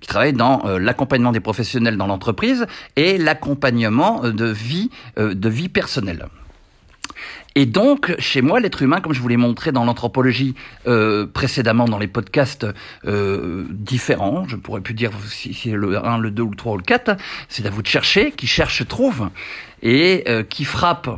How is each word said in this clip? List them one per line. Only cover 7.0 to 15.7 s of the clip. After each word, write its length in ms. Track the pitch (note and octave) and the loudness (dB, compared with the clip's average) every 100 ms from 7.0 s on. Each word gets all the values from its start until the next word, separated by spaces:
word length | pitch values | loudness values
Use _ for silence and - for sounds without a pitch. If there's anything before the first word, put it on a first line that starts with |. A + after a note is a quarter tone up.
| - - - - - | -16 -14 -16 -18 -4
Et 120 | - B2+ | 2 2
donc, 480 | C#3+ B3+ C#4+ F#3 E3 | 4 4 4 2 -2
chez 220 | - C#3 | 0 2
moi, 200 | B2+ A#3 | 4 4
l'être 200 | G3+ - | 0 0
humain, 220 | C3+ F3 | 2 2
comme 100 | E3 | 0
je 80 | C#3 | -2
vous 80 | B2 | 2
l'ai 80 | A#2+ | 4
montré 360 | A#2+ A#2 E3 | 4 2 0
dans 120 | C3 | 2
l'anthropologie, 680 | A#2+ A#2+ A#2 C3 B2+ A#2 C3+ B2+ - - A#2+ | 2 0 -2 2 2 2 0 -4 -12 -8 0
euh, 400 | A#2 G#2+ G#2 G#2 | 2 4 2 -2
précédemment 580 | - C3 - A2+ A2+ | -2 -2 0 2 4
dans 140 | A#2+ G#2 | 4 0
les 80 | G#2 | -2
podcasts, 600 | A#2+ G#2+ D3+ C3 - A2 - - - | -4 -2 0 0 -2 -8 -8 -14 -10
euh, 640 | - G#2 G2+ G2 E2+ F2 D2+ | -4 -2 0 -2 -4 -6 -8
différents, 800 | G2 G#2 B2+ - G2+ G2+ E3 F3 | -8 -4 -4 0 0 0 -2 -4
je 80 | A#2+ | -8
pourrais 240 | - G#2+ | -8 -8
plus 140 | F#2+ | -8
dire 160 | A2 A#2 G#2 G#2 | -4 -4 -4 -10
si 240 | - F2 | -12 -10
c'est 200 | - A#2+ | -8 -4